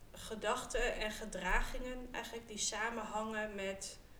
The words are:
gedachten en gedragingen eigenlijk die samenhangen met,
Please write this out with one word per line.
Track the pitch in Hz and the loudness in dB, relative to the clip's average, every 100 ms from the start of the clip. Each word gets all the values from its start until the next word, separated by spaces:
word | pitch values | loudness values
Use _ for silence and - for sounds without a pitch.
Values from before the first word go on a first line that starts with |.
| - | -14
gedachten | - - 220 208 254 - 226 240 220 | -10 -8 -2 2 2 2 4 4 4
en | 214 | 0
gedragingen | - 214 185 180 226 - 254 254 254 247 | -2 -4 0 6 6 6 0 -2 -4 -4
eigenlijk | - 233 233 233 | -6 -4 -6 -6
die | 208 | -2
samenhangen | - 208 226 226 208 214 220 214 214 | 0 2 0 0 0 0 0 0 0
met, | 202 196 196 - - - | -2 -2 -2 -6 -10 -16